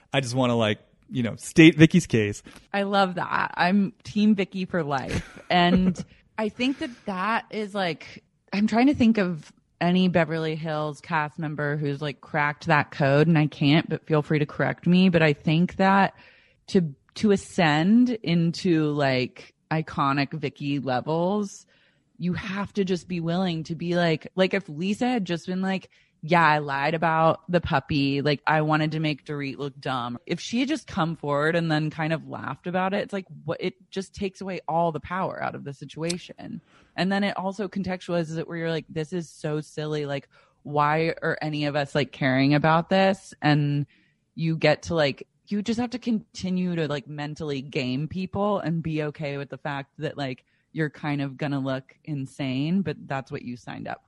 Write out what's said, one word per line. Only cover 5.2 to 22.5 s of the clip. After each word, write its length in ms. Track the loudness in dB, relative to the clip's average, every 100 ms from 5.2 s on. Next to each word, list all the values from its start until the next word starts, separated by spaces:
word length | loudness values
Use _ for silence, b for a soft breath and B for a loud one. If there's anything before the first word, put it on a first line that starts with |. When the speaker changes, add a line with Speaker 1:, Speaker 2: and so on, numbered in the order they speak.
| -8 -12 0
Speaker 1:
<laughs> 40 |
Speaker 2:
And 540 | 4 6 4 2 0 -6 b _ -6
I 120 | -6
think 300 | -2 -2 -2
that 120 | -6 -10 -8
that 400 | -4 -2 -2 -4
is, 240 | -8 -6
like, 500 | -2 -2 -4 -10 -20 -20 _ _
I'm 140 | -2 2
trying 200 | 4 4
to 60 |
think 240 | 6 4 4
of 340 | 0 -4 -10 _ _ -4
any 280 | 2 4 4
Beverly 480 | 4 2 -2 -4 -4
Hills 460 | -4 -4 -4 -8
cast 360 | -4 -2 -2 -4
member 400 | -6 -4 -4 -2
who's, 240 | -4 -4
like, 200 | -6 -8
cracked 460 | -6 -2 -2 -2 2
that 240 | 2 2
code, 360 | 0 4 6 6
and 100 | 4
I 100 | 2
can't, 420 | 2 4 4 2
but 160 | -4 0
feel 160 | 0
free 180 | 2 0
to 60 | 0
correct 420 | -2 -2 0 2
me. 220 | 4 6
But 120 | 6
I 120 | 4
think 420 | 2 0 2 2 2
that 380 | 4 4 2 b b b b b -2
to, 260 | 0 0 -4 _ -2
to 160 | 2
ascend 760 | 2 0 0 2 4 4 6 4
into, 840 | 0 0 2 2 0 2 2 2
like, 640 | 2 2 2 -2 -6 -20 _ -6
iconic 600 | -4 -4 -2 0 0 -2
Vicky 460 | -4 -8 -6 -4 -4
levels, 840 | -2 -2 -2 0 0 -2 -4 -10 -20 _ _ _ _ -8
you 160 | -4
have 400 | -4 -4